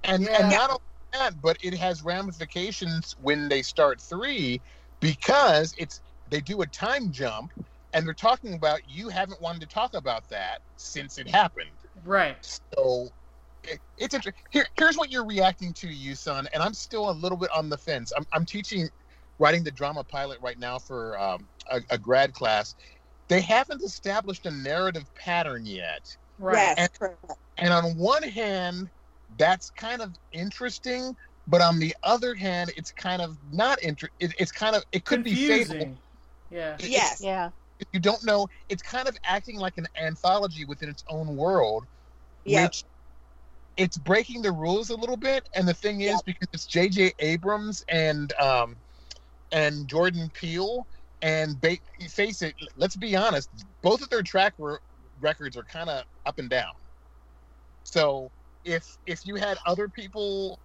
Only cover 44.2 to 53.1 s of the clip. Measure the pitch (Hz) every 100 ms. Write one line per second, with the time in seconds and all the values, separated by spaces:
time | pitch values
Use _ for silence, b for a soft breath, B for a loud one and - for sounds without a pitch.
44.2 | 240 240 214 165 160 196 226 233 233 247
45.2 | 262 269 - 190 180 175 208 208 202 202
46.2 | - 175 185 165 - 170 190 190 185 -
47.2 | 156 165 185 208 214 196 - 165 160 151
48.2 | 147 151 139 127 117 117 - B B B
49.2 | B - - 160 151 147 139 151 180 170
50.2 | 160 - 165 170 196 247 247 b b -
51.2 | 160 160 156 139 160 180 - - 175 -
52.2 | 208 202 160 - 147 - 185 190 220